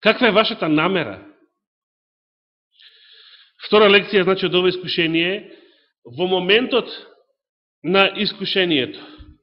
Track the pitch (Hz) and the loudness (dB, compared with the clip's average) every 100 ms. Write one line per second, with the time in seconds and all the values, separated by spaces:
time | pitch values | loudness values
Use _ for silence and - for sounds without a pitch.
0 | 208 214 247 202 214 214 175 151 165 190 | 0 2 2 2 0 -2 0 0 0 -2
1 | 127 95 - _ _ _ _ _ _ _ | -4 -10 -18 _ _ _ _ _ _ _
2 | _ _ _ _ _ _ _ _ - _ | _ _ _ _ _ _ _ _ -20 _
3 | _ - - - _ _ - 208 214 202 | _ -20 -20 -20 _ _ 0 4 6 4
4 | 185 208 180 190 180 175 185 180 160 - | 2 0 0 0 0 0 0 -2 -6 -4
5 | 165 165 170 202 - - _ _ _ _ | -2 0 -2 -4 -12 -20 _ _ _ _
6 | - 120 180 185 180 214 247 254 - - | -20 -8 -2 -2 0 0 0 -2 -4 -14
7 | - _ _ _ _ _ _ _ - 190 | -20 _ _ _ _ _ _ _ -2 2
8 | 196 - 202 - 196 202 180 156 117 - | 2 0 -6 -6 -6 -2 0 0 -2 -8
9 | - - - - | -20 -20 -20 -20